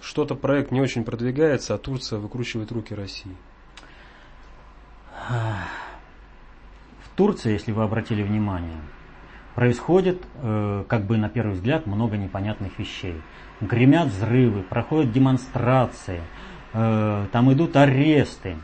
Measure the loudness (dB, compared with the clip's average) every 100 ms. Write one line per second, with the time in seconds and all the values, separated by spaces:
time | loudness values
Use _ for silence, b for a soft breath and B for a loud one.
0 | -8 -4 -2 -2 0 0 2 0 0 0
1 | -4 -4 -2 2 2 2 -2 -6 -4 -8
2 | -6 -8 -6 -8 -6 -6 -6 -8 -8 -10
3 | -10 -12 -14 -18 -20 -20 -20 B B B
4 | B B B B B B B -20 -20 -20
5 | -20 -14 -6 -4 -4 -6 -8 -10 -14 -18
6 | -20 -20 -20 -20 -20 -20 -20 -20 -20 -20
7 | -10 2 2 2 -2 -2 -2 -2 0 -2
8 | -2 -2 0 0 0 -4 -6 -10 -14 -18
9 | -20 -20 B B B 2 2 2 2 4
10 | 4 -2 -8 -8 -4 -2 -2 -4 -2 -2
11 | 0 0 0 -2 -2 -2 0 -2 -2 -2
12 | -2 -2 -4 -4 -4 -4 -8 -8 -10 -8
13 | -8 -10 -12 B B -8 -2 4 6 6
14 | 4 -2 2 4 4 2 -4 -4 0 0
15 | 2 4 4 2 -2 -2 2 4 2 -4
16 | -10 -10 -10 B B B -8 0 2 2
17 | 2 0 0 4 6 6 4 6 6 6
18 | 6 4 2 -4 -10 -10